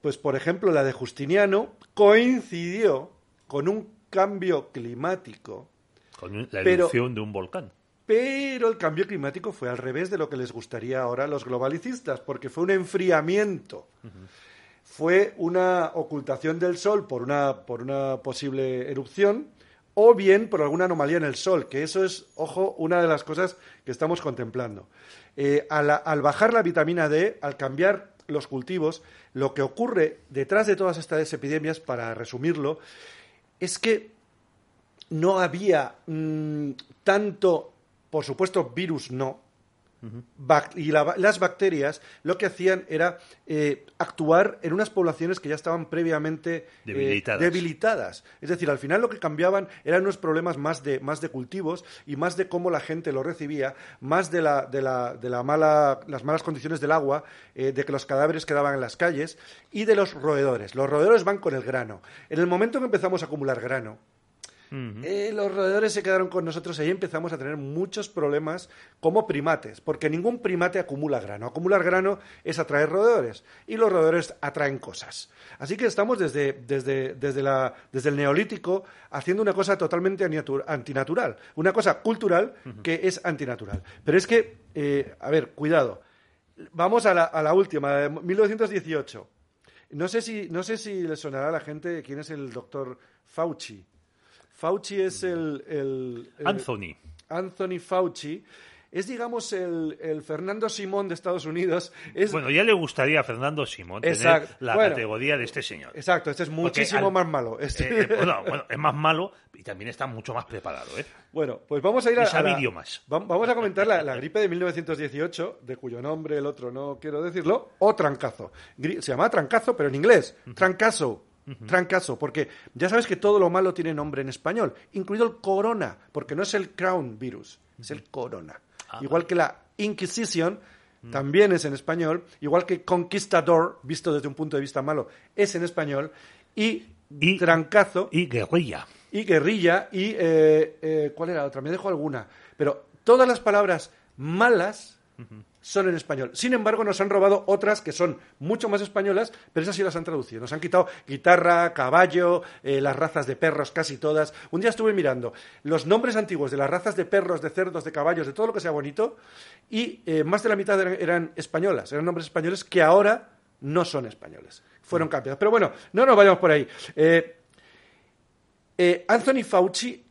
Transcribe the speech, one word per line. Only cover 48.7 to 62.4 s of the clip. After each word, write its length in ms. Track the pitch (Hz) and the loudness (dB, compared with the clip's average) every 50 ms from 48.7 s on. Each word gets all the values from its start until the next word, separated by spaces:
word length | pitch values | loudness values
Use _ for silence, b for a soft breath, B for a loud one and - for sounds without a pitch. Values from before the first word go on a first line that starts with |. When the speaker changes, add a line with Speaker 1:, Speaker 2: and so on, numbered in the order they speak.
| 143 127 | -2 -2
Speaker 1:
final 200 | 139 139 170 208 | -2 0 0 0
lo 80 | 240 220 | 0 0
que 100 | 214 - | -4 -2
cambiaban 500 | - 160 151 151 175 185 190 196 190 196 B B B | -6 -6 -2 0 2 2 2 2 -2 -4 B B B
eran 160 | 143 170 185 | 0 2 2
unos 160 | 190 196 190 - | 2 2 -2 -2
problemas 400 | - 160 156 160 170 175 160 135 | -2 0 0 0 0 -2 -4 -4
más 260 | 143 151 165 160 135 | -2 -4 -4 -4 -4
de, 160 | 147 135 127 | -4 -4 -4
más 220 | 135 139 151 143 | -4 -6 -6 -6
de 80 | 156 156 | -8 -10
cultivos 560 | - 131 127 - - 190 180 156 175 175 B B B B B | -8 -8 -10 -10 -8 -6 -4 -4 -6 -6 B B B B B
y 120 | - 143 135 | -10 -6 -2
más 180 | 160 180 170 | -2 -2 -2
de 140 | 175 185 185 | -2 -4 -2
cómo 200 | - 175 175 180 | -2 -2 -2 0
la 120 | 170 147 | -2 -2
gente 320 | - - 160 165 160 160 135 | -4 -4 -8 -6 -6 -4 -4
lo 100 | 131 135 | -4 -4
recibía, 520 | 165 165 - 151 143 156 143 131 135 135 B B B B B | -6 -8 -8 -8 -8 -4 -4 -4 -4 -6 B B B B B
más 280 | 127 135 156 180 190 151 | -6 -2 0 0 0 0
de 120 | 160 175 | -2 0
la, 240 | 160 147 143 139 - | 2 2 2 2 0
de 160 | - 123 139 | -2 -4 -2
la, 320 | 135 131 131 127 123 120 135 | -2 -2 -2 -2 -4 -4 -6
de 160 | 123 113 123 | -8 -8 -6
la 120 | 123 123 123 | -4 -4 -2
mala, 580 | 139 147 156 156 156 151 151 147 139 135 - - - | 0 2 4 4 6 6 6 6 4 2 0 -4 -10
las 180 | 143 127 117 | -10 -8 -4
malas 180 | 151 151 160 - | -2 -2 -2 -2
condiciones 380 | 170 156 135 123 151 165 147 | -4 -8 -6 -6 -6 -6 -4
del 100 | 135 147 | 0 2
agua, 320 | 156 160 143 139 139 151 B B B B B B B | 2 2 2 2 -2 -2 B B B B B B B
eh, 160 | - 131 135 | -4 -4 -2
de 140 | 135 131 143 | -2 -2 -4
que 60 | - 139 | -4 -4
los 120 | 135 - | -6 -4
cadáveres 400 | - 139 135 147 156 165 165 - | -2 0 2 2 2 0 -2 -4
quedaban 280 | - 147 143 143 143 139 | -2 0 0 0 0 -2
en 80 | 135 | -2
las 160 | 127 113 - - | -4 -6 -4 -2
calles 400 | 170 175 165 139 151 165 - B B B B B B B | -2 0 0 -2 -6 -8 -10 B B B B B B B
y 140 | - 208 220 | -6 -4 2
de 100 | 214 214 | 4 4
los 200 | 202 196 185 170 | 4 4 0 -2
roedores. 600 | 147 131 156 147 139 139 135 123 113 104 98 - | -4 -2 0 2 2 2 0 0 -2 -4 -8 -4
Los 140 | 127 135 139 | -2 -2 0
roedores 340 | 143 147 156 202 233 220 175 | 2 2 6 6 6 6 6
van 140 | 190 202 196 | 2 -2 -2
con 160 | 202 170 135 | -2 -4 -4
el 60 | 131 120 | -4 -6
grano. 380 | 120 127 127 120 107 104 90 B B B B B B | -4 -4 -4 -4 -6 -10 -16 B B B B B B
En 100 | - | -2
el 80 | 156 | 0